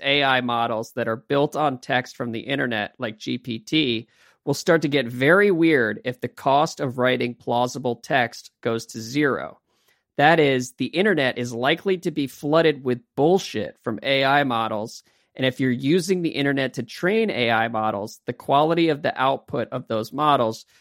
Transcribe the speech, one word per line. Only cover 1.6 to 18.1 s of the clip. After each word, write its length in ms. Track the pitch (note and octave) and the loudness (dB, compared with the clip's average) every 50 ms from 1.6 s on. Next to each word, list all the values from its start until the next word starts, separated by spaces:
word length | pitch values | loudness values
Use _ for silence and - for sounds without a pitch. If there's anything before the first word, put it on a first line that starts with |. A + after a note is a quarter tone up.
| D3+ C#3+ C3 B2 | -2 -2 -2 -4
text 380 | - - C#3+ B2 B2 - - | -4 -2 -2 -2 -2 -4 -8
from 160 | - B2 A#2+ A2+ | -10 -8 -8 -8
the 80 | A2+ | -8
internet, 540 | - A#2+ C#3 C3+ C3+ B2 A#2 G#2+ G2+ - _ - | -6 -4 -4 -2 -2 -2 -2 -4 -4 -6 _ -8
like 180 | B2+ A2+ A2+ - | -10 -10 -10 -8
G 200 | - C3+ B2 A#2+ | -8 -6 -6 -6
P 200 | - B2+ A#2 A2+ | -6 -8 -10 -10
T, 480 | G#2+ - D#3 D#3 D3+ B2+ A#2 A2 A#2 _ _ _ _ _ _ _ - | -6 -2 0 0 0 0 -2 -4 -6 _ _ _ _ _ _ _ -4
will 80 | D3+ C#3+ | -4 -4
start 280 | - - F3+ E3 D#3+ D#3+ | -2 2 2 2 2 2
to 60 | D3 | 2
get 180 | C#3+ C#3 B2 | 0 0 -2
very 440 | A#2 B2 B2 C3+ D3 F3 G3+ G3+ G3+ | -2 -2 2 4 4 6 6 6 4
weird 520 | F3+ D#3+ E3 E3 D#3 C3 A2+ G#2+ G#2+ A2+ - | 4 4 4 4 4 4 2 2 -2 -4 -6
if 160 | B2+ B2 - | -8 -8 -6
the 80 | - - | -8 -10
cost 520 | - - - C#3 C3+ C#3+ D#3 D#3+ - - | -8 -4 0 2 2 2 2 0 -2 -4
of 180 | D3 C3 A#2 C3 | -6 -4 -2 0
writing 360 | B2 B2+ B2+ B2 B2 B2 A#2+ | 2 2 2 2 -2 -4 -6
plausible 600 | - - - B2 A#2+ B2 B2 - C3 B2+ B2+ A#2+ | -8 -4 -2 0 0 0 0 -2 -4 -4 -4 -4
text 540 | - - - D#3 C3+ A#2+ A#2 - - - - _ _ | -4 -4 -2 0 0 0 0 -4 -10 -20 -20 _ _
goes 240 | - A#2+ A#2 A2+ - | -4 -4 -4 -4 -6
to 140 | - - A2+ | -8 -12 -14
zero. 600 | A2+ A2+ B2+ D3 D3+ C#3 A2+ D2 C#2 - - _ _ _ _ _ _ _ _ _ _ _ _ - | -10 -6 -2 0 2 2 0 -2 -6 -10 -12 _ _ _ _ _ _ _ _ _ _ _ _ 2
That 220 | C#3+ D#3 E3+ D#3+ | 4 6 6 6
is, 320 | D3+ C#3 C3+ B2+ B2 - - | 4 4 4 0 -2 -4 -6
the 140 | - C3 | -6 -6
internet 500 | A2+ - E3 G3+ G#3+ F#3 D3+ C3+ B2 - | -4 0 0 2 2 2 2 0 0 -2
is 160 | A#2+ B2 B2 B2 | -4 -6 -6 -4
likely 460 | A#2 B2+ C#3 E3 E3+ - G3+ F#3+ F3 | -2 0 0 0 0 0 -2 -2 -2
to 120 | - F3 | -4 -6
be 160 | D3+ D3 C#3 | -4 -4 -4
flooded 560 | B2+ - - - C#3+ D3+ E3 E3 D#3+ D3 C3+ C3+ | -6 -6 -8 -4 0 2 4 4 4 2 0 -2
with 180 | B2+ B2 A#2+ - _ - | -2 -2 -4 -4 _ -2
bullshit 600 | - C#3 D#3+ F#3 F#3+ F3+ - - G#2+ G2 - - _ - | 0 2 4 2 2 0 -4 -8 -6 -8 -8 -10 _ -8
from 180 | B2 A2 - - | -8 -6 -4 -2
A 220 | C3+ C#3 C3+ C3+ | 0 0 2 2
I 200 | C3+ C#3 D3 C#3+ | 2 2 2 2
models, 580 | C3 A#2+ A2+ A2+ A2 A2 G#2 G#2+ A#2 - - - _ _ _ _ _ - | 2 0 -2 -2 -2 -4 -6 -6 -8 -12 -16 -20 _ _ _ _ _ -8
and 100 | - C3 | -4 -2
if 160 | C3 B2 - | -2 -2 0
you're 100 | C3+ B2+ | 0 0
using 520 | B2 A#2+ C3+ C#3 D#3+ F#3+ D#3+ F#3+ F#3+ F3+ E3+ | 0 0 0 2 2 2 2 0 -2 -2 -2
the 80 | D#3 | -4
internet 420 | - C3+ C#3 C#3+ C#3 C#3 C3+ B2+ - | -2 -2 -2 0 0 0 -2 -4 -4
to 80 | - B2 | -6 -10
train 460 | - - - - F3+ G#3+ A3 A3+ G#3 | -10 -8 -4 -2 -2 0 0 0 -2
A 220 | F#2 A2+ A#2+ A2+ | -2 0 0 2
I 180 | A2+ A2 A2+ A#2 | 2 2 0 0
models, 520 | A#2 A2 A2 A2 G#2 G2+ G2+ A2 | -2 -2 -2 -2 -2 -4 -6 -8